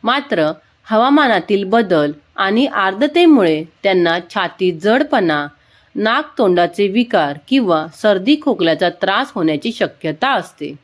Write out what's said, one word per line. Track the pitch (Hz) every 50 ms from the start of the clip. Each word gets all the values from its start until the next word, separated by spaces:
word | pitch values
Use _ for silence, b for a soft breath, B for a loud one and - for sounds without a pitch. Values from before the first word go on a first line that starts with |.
| -
मात्र | 220 247 277 285 - 240 180 156 151 160 b b b b b b
हवामानातील | - 220 214 233 262 285 302 302 254 220 190 - - 208 196 196
बदल | 185 202 233 233 190 180 156 147 147 156 - _ _ _
आणि | - 196 190 208 226 269
आर्द्रतेमुळे | 269 - 214 196 190 190 196 247 302 294 349 349 339 311 262 196 170 156 151 160 170 _ _ -
त्यांना | 196 190 185 175 170 165 180 180 175 -
छातीत | 208 185 175 - _ 185 180 175 160
जडपणा, | 165 208 220 269 311 294 - 247 202 165 151 147 147 147 b b b b b b b b b
नाक | - 208 214 233 269 302 269 - -
तोंडाचे | 247 196 180 175 175 170 170 - 202 202
विकार | 190 226 240 233 - 196 156 143 143 147 _ -
किंवा | 262 277 254 190 170 156 156 165 156 - -
सर्दी | 214 202 190 185 220 302 302 -
खोकल्याचा | 294 233 170 175 165 160 156 190 175
त्रास | 170 - - 190 196 214 262 269 -
होण्याची | 214 175 160 156 143 - 233 226
शक्यता | - 214 165 - _ - 160 151 151 - 262 277
असते. | 214 170 - - _ 151 - 139 151